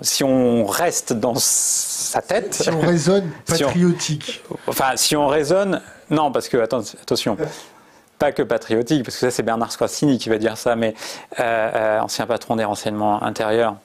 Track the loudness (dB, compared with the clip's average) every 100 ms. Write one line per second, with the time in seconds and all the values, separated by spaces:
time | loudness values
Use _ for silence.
0 | -2 0 2 2 4 2 0 0 0 -2
1 | -2 -2 0 0 0 0 0 -2 -4 -6
2 | -4 -4 -2 -2 -2 -2 -2 0 2 2
3 | 4 2 0 -6 -4 0 2 4 4 2
4 | -2 -6 -6 -12 -12 -10 -6 0 0 0
5 | 0 2 2 2 4 2 2 -2 -6 -16
6 | -2 0 2 0 0 0 2 0 -4 -8
7 | -4 -2 -2 -2 -4 -8 -20 -20 -20 -20
8 | _ -2 0 0 0 -2 0 0 2 0
9 | -2 -2 0 0 0 0 -2 -2 -4 0
10 | 2 2 0 0 0 0 0 2 0 -2
11 | -10 -14 -8 -2 0 2 2 2 2 2
12 | 0 -2 -2 -2 -2 0 0 -2 -4 0
13 | 0 0 -2 -2 0 2 2 -2